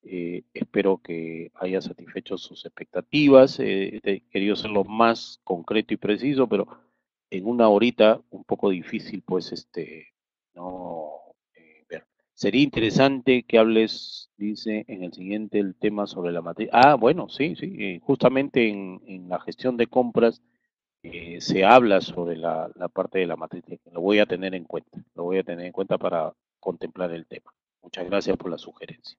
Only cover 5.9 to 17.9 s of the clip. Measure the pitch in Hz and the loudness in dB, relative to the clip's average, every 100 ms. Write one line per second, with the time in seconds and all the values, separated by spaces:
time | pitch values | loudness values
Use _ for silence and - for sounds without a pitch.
5.9 | 104 101 104 127 135 120 101 98 - _ | -4 -2 -2 0 0 2 0 -4 -10 _
6.9 | _ _ _ _ 95 98 120 110 101 120 | _ _ _ _ -8 -4 4 6 6 4
7.9 | 120 110 113 _ 95 - - 101 92 80 | 6 4 4 _ -20 -8 -2 0 0 -4
8.9 | 82 - 95 - 92 85 85 - - 76 | -10 -10 -12 -4 -4 -4 -12 -12 -12 -12
9.9 | 80 - _ _ _ _ - 90 92 87 | -14 -20 _ _ _ _ -16 -14 -12 -12
10.9 | 85 76 76 - _ _ _ 80 _ _ | -12 -12 -16 -20 _ _ _ _ _ _
11.9 | 80 _ _ _ _ 101 110 143 120 110 | -18 _ _ _ _ 0 2 2 2 0
12.9 | 87 135 135 127 127 - 117 113 113 110 | 4 4 2 2 0 4 4 6 4 2
13.9 | - - - - _ 104 104 110 107 - | -2 -14 -18 -20 _ -8 -8 -6 -6 -8
14.9 | 101 90 90 92 107 107 104 101 90 107 | -12 -12 -12 -8 -8 -2 -2 -2 -2 -4
15.9 | 104 101 - 87 85 85 85 110 117 135 | -2 -6 -4 -4 -4 -6 -8 0 6 6
16.9 | 139 113 170 107 - 147 - 165 196 101 | 6 4 2 -4 -4 -4 -4 -10 -8 -8